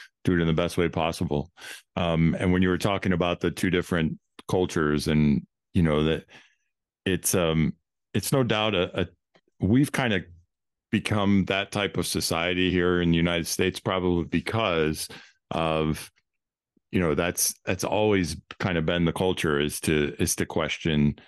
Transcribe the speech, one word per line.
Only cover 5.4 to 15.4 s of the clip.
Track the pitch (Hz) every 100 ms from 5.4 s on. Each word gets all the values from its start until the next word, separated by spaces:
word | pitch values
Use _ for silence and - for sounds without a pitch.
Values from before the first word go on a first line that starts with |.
| - _ _
you | -
know, | 82 76
that | 78 78 - - _ _ _ _ _ _ -
it's, | 90 -
um, | 101 82 80 78 - _ _ _
it's | 110 -
no | 143
doubt | 120 110 107
a, | 98 90 -
a, | 90 - _ _ _ _
we've | 92 123 147
kind | - 127
of | 98 76 85 _ _ _ _ _
become | 110 - 107 98 101 90
that | 98 101
type | 104 98 -
of | 85
society | - - 82 87 90 90
here | 90 87 87
in | 85
the | 82
United | 85 85 80
States, | - 92 -
probably | - 95 90 87
because | 78 85 - 113 110 82 78 78 - - - _